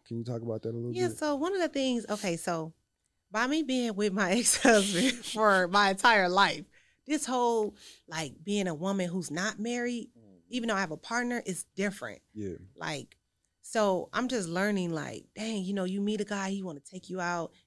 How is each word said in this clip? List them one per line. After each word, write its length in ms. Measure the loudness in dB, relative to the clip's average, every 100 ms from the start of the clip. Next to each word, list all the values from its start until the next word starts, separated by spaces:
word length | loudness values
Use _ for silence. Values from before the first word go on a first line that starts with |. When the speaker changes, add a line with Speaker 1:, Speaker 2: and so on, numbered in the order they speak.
| -10
Speaker 1:
Can 120 | -8
you 60 |
talk 180 | -6 -8
about 220 | -6 -6
that 80 | -6
a 60 | -6
little 160 | -6
Speaker 2:
Yeah, 160 | -2 -2
Speaker 1:
bit? 80 | -2
Speaker 2:
so 180 | -2 -2
one 180 | -2
of 80 | -2
the 80 | -2
things, 360 | 0 0 0 -2
okay, 260 | -4 -2 -4
so 380 | -2 -4 -4 -12 _ _ _ _ _
by 160 | -2 0
me 160 | 0
being 320 | 0 0 0 0
with 160 | 0
my 180 | 2 2
<laughs> 80 | 2
ex-husband 840 | 4 4 8 8 6 2 2 0 -6
for 420 | 2 6 6 4
my 240 | 4 4
entire 380 | 6 6 8 6
life, 360 | 4 4 2 -8 _ _ _ -4
this 200 | -2 0
whole, 500 | 0 2 2 0 -4 -20 -20 -10
like, 360 | -6 -6 -8
being 240 | -2 0 0
a 80 | -2
woman 320 | -2 0 0
who's 220 | -2 -4
not 280 | -4 -4 -4
married, 500 | -4 -2 -4 -4 -8 _
Speaker 1:
Mm. 240 | -20 -20 -10
Speaker 2:
even 180 | -6 -2
though 80 | 0
I 60 |
have 100 | -2
a 60 | -4
partner, 440 | -4 -2 -2 -4 -4
is 180 | -8 -8 -4
different. 460 | -4 -4 -12 -14 _
Speaker 1:
Yeah. 220 | -10 -8 -8 -14 -10
Speaker 2:
Like, 420 | -6 -6 -10 _ _ _ _ _
so 480 | -6 0 2 2 -2
I'm 160 | -4 -2
just 220 | -2 -2
learning, 420 | 0 0 0 0
like, 340 | -2 -4 -8 -14
"Dang, 300 | -10 -6 -4
you 100 | -4
know, 120 | -2 -2
you 160 | -2
meet 180 | -2 -2
a 60 | -4
guy, 240 | -4 -4
he 140 | -4
wanna 180 | -6 -10
take 280 | -14 -18 -10
you 120 | -6
out, 320 | -2 -2 -4 -10